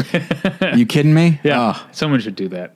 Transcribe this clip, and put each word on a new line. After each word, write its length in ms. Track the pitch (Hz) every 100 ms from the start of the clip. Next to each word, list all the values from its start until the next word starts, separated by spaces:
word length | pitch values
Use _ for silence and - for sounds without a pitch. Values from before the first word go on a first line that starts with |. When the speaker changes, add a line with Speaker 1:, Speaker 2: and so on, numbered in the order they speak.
| 135 175 175 - 190 - 180
Speaker 1:
<laughs> 40 | 120
Speaker 2:
You 100 | 113
kidding 260 | 151 151
me? 240 | 156 170 147
Speaker 1:
Yeah, 300 | 147 131 113 -
Speaker 2:
Oh. 100 | -
Speaker 1:
someone 260 | - 156 131
should 140 | 107
do 140 | 95 95
that. 260 | 90 90